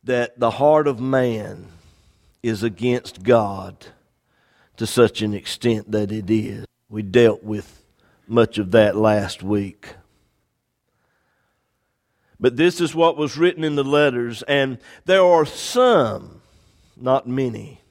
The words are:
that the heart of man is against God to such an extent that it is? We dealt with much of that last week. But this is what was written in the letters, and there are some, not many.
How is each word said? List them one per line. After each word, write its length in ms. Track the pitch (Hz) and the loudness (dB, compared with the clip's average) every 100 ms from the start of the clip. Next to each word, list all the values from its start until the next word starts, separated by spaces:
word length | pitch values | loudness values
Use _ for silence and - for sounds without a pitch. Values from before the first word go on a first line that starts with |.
that 360 | 120 123 120 - | -2 -2 -4 -2
the 120 | 120 | -2
heart 340 | 107 147 156 147 | 2 4 4 2
of 120 | 120 | -2
man 680 | 131 131 127 113 95 95 95 - _ _ _ _ _ _ | -2 0 0 -4 -8 -14 -20 -20 _ _ _ _ _ _
is 200 | 117 107 | -6 -4
against 600 | 113 90 123 123 - - | -4 -4 -2 -2 -6 -8
God 640 | 95 117 104 98 92 - - _ _ _ _ _ _ _ _ - | 2 2 2 -6 -12 -18 -20 _ _ _ _ _ _ _ _ -8
to 100 | 113 | -4
such 340 | - 113 - | 4 2 2
an 140 | 107 | -6
extent 560 | 101 - - 120 110 104 | -6 -10 -4 -2 -2 -2
that 200 | 107 104 | -4 -4
it 200 | 110 95 | -6 -2
is? 340 | 110 104 104 - _ _ | -2 -2 -10 -16 _ _
We 140 | 107 | -10
dealt 400 | 101 120 117 104 | 0 4 4 2
with 420 | 104 104 95 _ _ _ _ _ _ | -8 -10 -10 _ _ _ _ _ _
much 300 | 113 117 - | 0 0 0
of 140 | 95 | 2
that 260 | 110 104 98 | 4 4 2
last 460 | 107 107 98 - | 2 0 -2 -10
week. 460 | 95 104 98 - - - _ _ _ _ _ _ _ _ _ _ _ _ _ _ _ _ _ _ _ _ _ _ _ _ | -4 -4 -4 -12 -20 -20 _ _ _ _ _ _ _ _ _ _ _ _ _ _ _ _ _ _ _ _ _ _ _ _
But 160 | 127 123 | -2 2
this 240 | 170 175 | 0 0
is 140 | 165 | -4
what 240 | 151 170 143 | 2 0 0
was 180 | 151 143 | -6 0
written 260 | 175 175 | -2 0
in 120 | 156 | -4
the 100 | 143 | -2
letters, 580 | 135 147 147 123 120 113 | 0 2 2 0 -6 -8
and 340 | - 143 135 123 - - | -2 0 0 -6 -16 -16
there 180 | - 190 | 0 4
are 220 | 180 170 | 6 4
some, 960 | 151 - - 247 254 208 120 101 87 - _ _ _ _ _ _ | 2 -4 -6 2 4 4 2 -4 -12 -20 _ _ _ _ _ _
not 320 | 123 131 120 | -2 0 0
many. 520 | 131 127 107 107 123 _ | -4 -4 -6 -14 -20 _